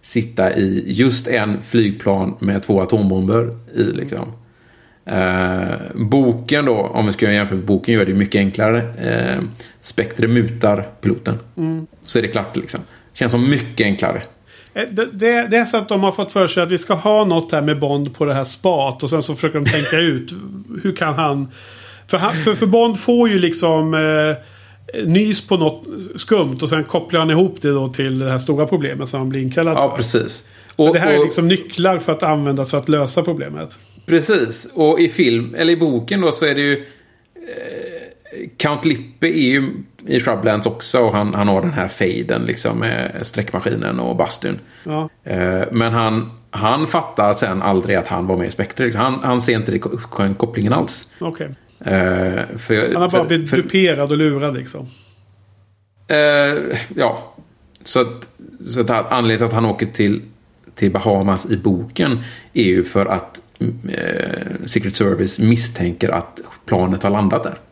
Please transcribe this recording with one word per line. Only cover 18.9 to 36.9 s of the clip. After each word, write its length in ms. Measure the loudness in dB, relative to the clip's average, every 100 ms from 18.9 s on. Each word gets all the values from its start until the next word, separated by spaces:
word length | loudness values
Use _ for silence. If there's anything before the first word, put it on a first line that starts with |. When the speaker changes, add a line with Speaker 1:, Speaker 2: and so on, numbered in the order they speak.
| -2
Speaker 2:
och 80 | -2
sen 120 | -2
så 120 | -2
försöker 260 | -2 -2 0
de 100 | 0
tänka 260 | 0 2 2
Speaker 1:
<laughs> 40 |
Speaker 2:
ut 320 | 2 0 -6 -14 -14 -14 -12 -6
hur 140 | -4 -2
kan 180 | -2
han... 340 | 0 -2 -2 -6 -12 -20 -20 -20 -20 -4
För 120 | 0
han, 160 | 0 0
för, 120 | 0
för 120 | 2 4
Bond 320 | 4 4 0
får 280 | 2 4 4
ju 100 | 4
liksom... 560 | 0 0 2 2 2
Eh, 420 | 2 2 2 2 -2 -8 -20 -20 -20 -12 -6
nys 420 | 2 2 4 0 0
på 80 | 2
något 300 | 2 -2 -12 -12 -12 -10
skumt 420 | 0 2 2 -2
och 60 | -2
sen 160 | -2
kopplar 360 | 0 -4 0 0
han 100 | 4
ihop 320 | 4 4 2
det 80 | 0
då 180 | 0 -2
till 300 | -2 -2 0
det 120 | 0
här 80 | -2
stora 280 | 0 0 2
problemet 420 | 0 -2 -4 -6
som 120 | -4
han 80 | -2
blir 120 | -2
inkallad 340 | -2 0 2 2
Speaker 1:
Ja, 140 | 2
Speaker 2:
för. 60 | 2
Speaker 1:
precis. 480 | 2 2 0 -8 -12 -20 -14 2
Speaker 2:
Så 120 | 4
Speaker 1:
Och, 60 |
Speaker 2:
det 60 | 6
här 120 | 4
är 60 | 4
Speaker 1:
och 60 |
Speaker 2:
liksom 240 | 4 2 2
nycklar 500 | 2 -2 0 2 2
för 140 | 0
att 100 | 0
användas 480 | 2 2 0 -2 -2
för 80 | -2
att 100 | 0
lösa 340 | 0 2 0
problemet. 560 | 0 -4 -6 -10 -12 -14 -20 -20 2
Speaker 1:
Precis, 600 | 2 4 2 0 -4 -10
och 260 | 2 4 4
i 80 | 2
film, 460 | 4 2 2 -2 -2
eller 140 | 2
i 40 | 2
boken 440 | 2 0 -2 0
då, 120 | 0
så 140 | 2 0
är 80 |
det 60 | 2
ju... 120 | 0
Eh, 1800 | 0 -4